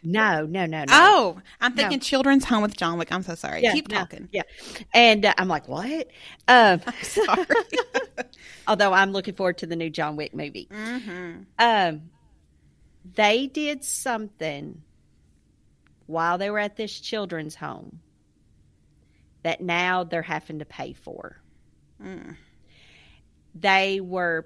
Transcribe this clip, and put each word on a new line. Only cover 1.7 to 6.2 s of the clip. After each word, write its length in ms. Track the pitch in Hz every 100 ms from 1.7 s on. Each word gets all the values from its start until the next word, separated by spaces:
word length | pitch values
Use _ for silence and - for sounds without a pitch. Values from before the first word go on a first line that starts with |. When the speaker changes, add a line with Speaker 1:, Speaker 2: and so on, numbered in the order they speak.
Speaker 1:
No. 40 | 254
Speaker 2:
thinking 180 | 302 277
Children's 460 | - 269 269 277 262
Home 160 | 226
with 160 | 208 -
John 220 | 170 170
Wick. 120 | 165
I'm 120 | 180
so 100 | 180
sorry. 300 | 165 - 80
Speaker 1:
Yeah, 100 | 233
Speaker 2:
Keep 160 | 294 302
Speaker 1:
no, 80 | 208
Speaker 2:
talking. 320 | 180 - -
Speaker 1:
yeah. 120 | 196 - - - - -
And, 320 | 233 233 214 202
uh, 80 | -
I'm 120 | 185
like, 200 | 156 -
"What?" 420 | 139 226 320 269 -